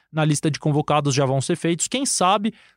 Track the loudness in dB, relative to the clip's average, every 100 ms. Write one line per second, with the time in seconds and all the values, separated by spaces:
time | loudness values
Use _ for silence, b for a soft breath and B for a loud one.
0 | _ -2 0 2 0 -2 0 0 2 0
1 | 2 0 0 0 -2 -2 -2 -2 -2 -4
2 | -2 0 2 2 -2 b b